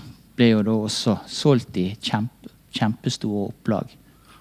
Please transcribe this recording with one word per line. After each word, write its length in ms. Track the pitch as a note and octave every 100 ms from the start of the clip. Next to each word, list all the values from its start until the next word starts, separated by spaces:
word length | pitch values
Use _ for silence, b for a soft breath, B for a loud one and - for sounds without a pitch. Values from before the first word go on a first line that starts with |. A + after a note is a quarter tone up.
| B B _ -
ble 100 | A#2
jo 60 | A2
da 100 | G#2 A2 G#2+
også 280 | - - G2 -
solgt 480 | - D3+ C3 - G2
i 100 | F2+ G#2
kjempe-, 520 | - G#2+ A2+ - - _ _
kjempestore 800 | - A2 A2 B2+ - A2 G#2 G2
opplag. 400 | - - G#2 - - b b b b